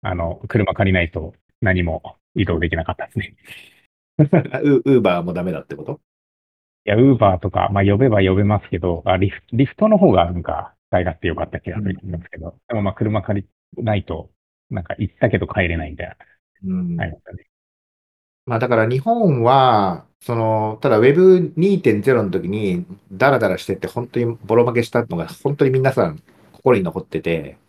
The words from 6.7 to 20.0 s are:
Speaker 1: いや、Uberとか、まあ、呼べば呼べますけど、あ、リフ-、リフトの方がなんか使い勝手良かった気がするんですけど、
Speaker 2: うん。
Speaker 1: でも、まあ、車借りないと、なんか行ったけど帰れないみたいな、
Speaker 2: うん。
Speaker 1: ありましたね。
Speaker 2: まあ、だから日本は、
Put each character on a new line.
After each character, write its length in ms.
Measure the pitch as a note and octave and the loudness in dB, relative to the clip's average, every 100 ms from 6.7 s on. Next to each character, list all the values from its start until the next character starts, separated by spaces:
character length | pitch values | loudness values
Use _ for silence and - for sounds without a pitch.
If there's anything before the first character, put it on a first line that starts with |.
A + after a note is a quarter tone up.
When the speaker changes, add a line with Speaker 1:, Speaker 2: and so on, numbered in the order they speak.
| _ | _
Speaker 1:
い 40 | - | -2
や、 60 | G#2 | 4
Uber 440 | C3+ B2+ G2+ F2+ | 4 6 4 2
と 100 | F#2+ | -2
か、 180 | F#2 F2+ | -2 0
ま 80 | G2+ | 2
あ、 40 | |
呼 120 | G2 G2+ | 2 4
べ 120 | C3+ | 2
ば 120 | G#2+ | 2
呼 160 | F#2+ F#2 | 2 2
べ 80 | |
ま 160 | G2+ G#2 | 2 0
す 80 | - | -2
け 80 | F2 | -4
ど、 240 | F2+ E2+ F#2+ | -2 -2 0
あ、 100 | F#2 | 0
リ 140 | F#2+ | 0
フ-、 120 | - _ | -4 _
リ 120 | A#2 | -2
フ 100 | C#3 - | -2 0
ト 120 | G#3+ | 2
の 100 | G#3+ | 4
方 140 | F3+ | 6
が 140 | F#2+ E2+ | 4 2
な 40 | |
ん 140 | F2+ | -2
か 300 | E2 D#2 - _ _ | -6 -8 -10 _ _
使 100 | F#2 | -2
い 40 | |
勝 160 | F2+ E2+ | -2 -4
手 60 | F2+ | -6
良 80 | |
か 100 | D#2 | -4
っ 60 | D2+ | -6
た 80 | - | -8
気 120 | - | -10
が 80 | F2+ | -6
す 40 | |
る 120 | G2 | -6
ん 160 | F#2 G2 | -8 -10
で 100 | E2+ | -12
す 80 | E2+ | -12
け 80 | D#2 | -16
ど、 120 | E2 | -16
Speaker 2:
う 0 | |
ん。 40 | _ _ | _ _
Speaker 1:
で 60 | |
も、 80 | A2+ | -4
ま 100 | G2+ | -4
あ、 20 | |
車 280 | - A2 G#2 | -2 -2 -2
借 200 | - G2+ - _ _ - | -2 -6 -6 _ _ -8
り 60 | |
な 140 | A2+ G#2 | -2 -2
い 80 | |
と、 260 | - E2 - _ _ _ _ | -4 -10 -12 _ _ _ _
な 120 | G#2 | -10
ん 20 | |
か 100 | E2+ - | -10 -8
行 120 | G#2 | -8
っ 40 | _ | _
た 100 | - | 0
け 120 | F#2 | 0
ど 80 | E2+ | -2
帰 140 | - | -2
れ 140 | F2 E2 | -2 -2
な 120 | D#2 | -8
い 20 | |
み 60 | - | -10
た 80 | |
い 40 | F2 | -14
な、 80 | - _ _ _ _ | -14 _ _ _ _
Speaker 2:
う 100 | F#2+ | -6
ん。 260 | F#2 F2+ E2+ | -6 -4 -4
Speaker 1:
あ 60 | E2 | -6
り 60 | |
ま 60 | D#2+ | -8
し 60 | |
た 80 | - | -16
ね。 140 | F#2+ _ _ _ _ _ _ _ _ _ _ - | -20 _ _ _ _ _ _ _ _ _ _ -6
Speaker 2:
ま 100 | A#2 | -4
あ、 20 | |
だ 80 | B2 | 0
か 80 | A#2 | 2
ら 120 | A2 | 2
日 120 | B2+ | 0
本 420 | G#3 A#3 G#3 C3 | 0 2 2 2
は、 640 | A2+ C3+ C3 A2+ F#2+ E2+ | 4 4 4 4 0 -4